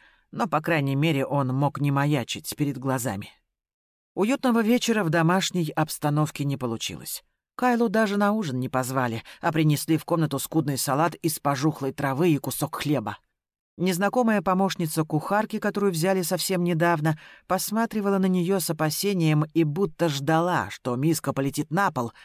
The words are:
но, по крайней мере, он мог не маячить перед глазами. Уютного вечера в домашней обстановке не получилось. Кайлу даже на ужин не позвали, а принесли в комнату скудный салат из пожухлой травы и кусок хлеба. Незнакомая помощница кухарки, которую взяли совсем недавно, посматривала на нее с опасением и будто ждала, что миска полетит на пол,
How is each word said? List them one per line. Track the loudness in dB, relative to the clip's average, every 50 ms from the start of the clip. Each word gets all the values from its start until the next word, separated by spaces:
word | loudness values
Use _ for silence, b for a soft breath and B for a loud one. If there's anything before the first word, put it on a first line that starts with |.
| b b b b b b
но, | b -6 -4 -2
по | -2 -2
крайней | 0 0 0 0 2 0 0
мере, | 2 2 2 2 2 0
он | 0 0 0 0 0 0
мог | 0 0 0 0 0
не | 0 0
маячить | 2 2 2 2 0 0 -2 -4 -8 -10 -10 -8 -4
перед | -4 -2 -2 -4
глазами. | -4 -2 -2 -2 -2 -2 -4 -6 -6 -8 -12 -16 _ _ _ _ _ _ _ _ _ _ _ _ _ _ _ -4
Уютного | -2 0 0 0 0 2 2 2 2
вечера | 4 4 2 2 2 2 0 2 2
в | 2
домашней | 2 4 4 4 4 2 0 0 -2 -2 -2 -2
обстановке | -2 -2 -2 -2 -4 -4 -2 0 2 2 0 0 -2 -4 -4
не | -4 -4
получилось. | -4 -4 -4 -4 -4 -6 -8 -10 -10 -12 -12 -12 -12 _ _ _ _ _ _ _
Кайлу | -2 0 2 2 2 2
даже | 2 2 2 2 2 2
на | 2 2 2 2
ужин | 0 -2 -4 -4 -4
не | -4
позвали, | -2 -2 -2 -2 -2 -2 -2 -2 -2 -2 -4 -8 B B B
а | B -2 2
принесли | 2 4 4 2 2 2 0 0
в | 0 0
комнату | 0 0 0 0 0 0 -4
скудный | -4 -2 -2 0 0 0 -2
салат | -2 0 0 2 2 2 0 0
из | -2 -4 -4 -4 -2
пожухлой | -2 -2 0 2 0 0 0 0 -4 -6 -4
травы | -4 -4 -2 0 2 2 4
и | 2
кусок | 2 0 -4 -6 -4 -4 -4 -4 -4
хлеба. | -2 0 0 0 -2 -4 -8 -10 _ _ _ _ _ _ _ _ _ _ _ -2
Незнакомая | -2 0 0 2 0 0 2 2 2 2 2 2
помощница | 2 0 2 2 2 0 0 -2 -4 -2 0 -2 -2
кухарки, | 0 0 -2 -2 0 0 0 0 -2 -4
которую | -4 -4 -2 0 0 0 0 0
взяли | 0 0 2 2 2
совсем | 0 0 -2 -2 -2 -2 0 0 0
недавно, | 2 2 2 4 2 2 2 2 0 0 B B B B B B
посматривала | B -2 -2 -2 -2 -2 -2 -2 0 -2 -2 0 2 2
на | 2 2
нее | 2 2 2 2 2 0 0
с | 0 -2
опасением | -2 -2 -2 -2 -2 -2 -2 0 0 2 2 4 4 4 2 2 2
и | 2 2
будто | 2 2 -2 -2 -2 -2 0 0 0
ждала, | 0 -2 0 2 2 2 2 2 0 0 -2 -4
что | -8 -8 -6 -4 -2
миска | 0 2 2 2 0 -2 -4
полетит | -2 -2 -2 -2 -2 -4 -6 -2
на | 0 0 0 0
пол, | 0 -2 -6 -6 -8 B